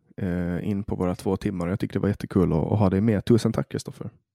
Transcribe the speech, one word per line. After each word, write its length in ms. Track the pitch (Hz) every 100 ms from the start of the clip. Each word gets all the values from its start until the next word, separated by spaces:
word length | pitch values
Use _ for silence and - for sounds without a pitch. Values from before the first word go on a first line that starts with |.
| _ -
eh, 520 | 95 87 87 87 101
in 160 | 101
på 120 | - 98
våra 180 | 90
två 220 | 92 101 95
timmar 300 | 104 92 85
och 60 |
jag 80 | 101
tyckte 180 | - 101
det 40 |
var 60 | 98
jättekul 440 | 104 - 101 82
att, 200 | 80 -
att 60 | 107
ha 120 | 98
dig 100 | 95
med. 240 | 113 101
Tusen 280 | - 113 113
tack, 160 | - -
Kristoffer. 420 | - - - - - _